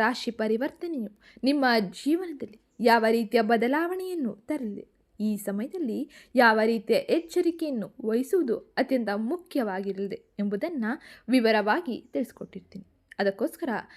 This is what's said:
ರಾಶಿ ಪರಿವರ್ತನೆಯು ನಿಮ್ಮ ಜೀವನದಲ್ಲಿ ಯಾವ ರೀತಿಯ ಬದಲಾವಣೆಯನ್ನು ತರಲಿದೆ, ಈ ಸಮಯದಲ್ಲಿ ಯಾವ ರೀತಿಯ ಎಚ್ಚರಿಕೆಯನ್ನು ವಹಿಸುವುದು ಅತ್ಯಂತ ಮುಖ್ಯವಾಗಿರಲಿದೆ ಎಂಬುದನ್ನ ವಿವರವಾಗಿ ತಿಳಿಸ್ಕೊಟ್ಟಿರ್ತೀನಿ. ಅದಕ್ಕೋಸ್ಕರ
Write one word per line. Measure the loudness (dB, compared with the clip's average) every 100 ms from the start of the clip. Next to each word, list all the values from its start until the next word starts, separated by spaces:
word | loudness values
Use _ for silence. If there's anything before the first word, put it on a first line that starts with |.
| 0
ರಾಶಿ | 0 -6 -4
ಪರಿವರ್ತನೆಯು | -2 -2 -2 -6 -8 -8 -8 -12 -20 -2 0
ನಿಮ್ಮ | 2 4 2 0 -4
ಜೀವನದಲ್ಲಿ | 0 0 -2 -10 -12 -14 _ 0 4
ಯಾವ | 6 4 2
ರೀತಿಯ | 2 2 4
ಬದಲಾವಣೆಯನ್ನು | 2 2 0 0 -4 -6 -4 -4 -6 -6
ತರಲಿದೆ, | -6 -6 -10 -14 _ _ -4 -4
ಈ | -2 -4
ಸಮಯದಲ್ಲಿ | -6 -6 -4 -4 -4 -6 -12 -2 4
ಯಾವ | 6 6 2
ರೀತಿಯ | 0 2 0 2 0
ಎಚ್ಚರಿಕೆಯನ್ನು | 0 0 0 0 -4 -4 -6 -6 -2
ವಹಿಸುವುದು | -2 0 0 0 -2 -4 -2
ಅತ್ಯಂತ | 0 0 0 -2 -2
ಮುಖ್ಯವಾಗಿರಲಿದೆ | -4 -4 -2 -2 -2 -4 -6 -6 -8 _ -6
ಎಂಬುದನ್ನ | -4 -2 -4 -2 -4 -4 -10 -16 0
ವಿವರವಾಗಿ | 4 4 4 2 0 -2 -8 -6
ತಿಳಿಸ್ಕೊಟ್ಟಿರ್ತೀನಿ. | -4 -4 -8 -16 -16 -18 -20 -20 _ _ -2
ಅದಕ್ಕೋಸ್ಕರ | -2 0 -4 -2 -4 -4 -8